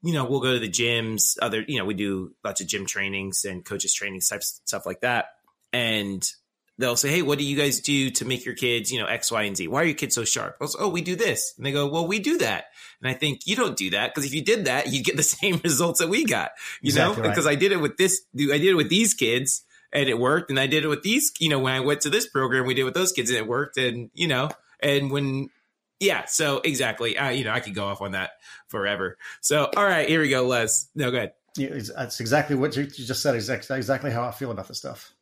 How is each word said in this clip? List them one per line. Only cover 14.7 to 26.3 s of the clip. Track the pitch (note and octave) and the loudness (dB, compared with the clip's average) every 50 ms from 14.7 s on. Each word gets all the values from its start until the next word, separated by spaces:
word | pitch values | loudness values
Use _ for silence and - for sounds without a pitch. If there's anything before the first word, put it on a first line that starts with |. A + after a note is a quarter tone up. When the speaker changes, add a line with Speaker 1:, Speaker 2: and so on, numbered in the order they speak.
| B2 C3+ C#3 - - | 0 0 0 0 -2
Speaker 1:
you'd | C#3 A#2+ | 0 0
get | - - | 0 0
the | C#3 D3+ | 2 2
<laughs> | |
same | - - - - G3+ F3+ E3 - | 2 2 2 0 0 0 2 2
results | E3+ D3+ A#2+ F3 E3+ E3 - | 2 2 2 2 2 2 2
that | E3+ E3 | 2 2
we | F#3+ - - | 2 2 2
got," | A#3+ C3 G#2+ D#2 - - - - - - - - | 2 0 0 -2 -4 -6 -10 -12 -12 -12 -4 -2
you | - | 2
Speaker 2:
Exactly | G#2 - - F3+ G#3 | 4 4 4 4 2
Speaker 1:
know, | G#3+ A3 - | 0 0 0
Speaker 2:
right. | G#2 | 2
Speaker 1:
because | F3 D3+ | 2 4
I | D3+ D3 | 2 4
did | C#3+ F3+ G3 G3 | 4 4 2 2
it | F3+ | 2
with | D3+ D3 - | 0 -2 2
this, | - F3+ F#3+ F#3 - - _ _ B2+ | 2 2 4 4 0 -2 _ _ -2
I | C#3+ C#3+ C#3 D3 | 2 2 2 4
did | D3 | 6
it | F#3+ F#3+ | 6 6
with | E3 C#3+ - | 4 4 4
these | G#2 G#3+ A3+ A3 - | 4 4 4 4 4
kids | - C3+ A2+ A#2 B2+ C3+ C3+ - - - _ _ - _ _ - | 2 2 2 2 2 2 0 -2 -2 -4 _ _ -20 _ _ 0
and | C#3+ C#3+ C3+ | 0 2 2
it | A#2+ A2+ | 2 2
worked. | B2 B2+ D3 F3 E3+ - | 4 4 4 2 0 0
And | C#3 C3+ | 0 2
I | C3+ | 2
did | C#3 D3 D#3 D3+ | 4 2 2 2
it | D#3 | 2
with | D3 - - | -2 0 0
these, | F#3 A3 C#4 D4 - - - | 2 2 2 2 0 0 0
you | D#3+ D#3+ | 0 2
know, | D3+ C3+ | 2 2
when | C3 C3 C3 | 2 2 0
I | C3 | 2
went | B2+ C#3 D3 C#3+ - | 2 2 2 2 2
to | D3 | 0
this | C#3 G#3+ - - | 2 0 0 0
program, | - C#3 C3+ B2+ A#2+ C3 B2+ | 0 0 0 2 2 2 2
we | B2 C3 | 2 2
did | C3+ C3+ | 2 0
with | B2+ - | 0 2
those | E3+ F#3 F3+ - | 0 0 0 0
kids | - B2 A2 | 0 0 0
and | B2 A#2 | 0 0
it | A2 G#2+ | 0 0
worked. | A#2+ B2 D3 D3 - - | -2 -2 -2 -4 -2 0
And, | C3 B2 A#2 A#2+ A#2+ A2+ _ | 0 0 0 -4 -8 -10 _
you | - F3 E3+ | -2 0 0
know, | C#3 B2 C3+ D3+ - - _ _ _ _ | 2 0 0 -2 -4 -8 _ _ _ _
and | - D3 C#3+ C#3+ C#3 C#3 | 0 2 2 2 2 0
when, | C3+ C#3+ C#3+ C3+ C3+ C3+ C#3 - _ _ _ _ _ _ _ _ _ _ | -2 -2 -2 -2 -2 -4 -6 -8 _ _ _ _ _ _ _ _ _ _
yeah, | G3 G3 F3 A2+ - | 0 2 2 2 -2
so | - | -2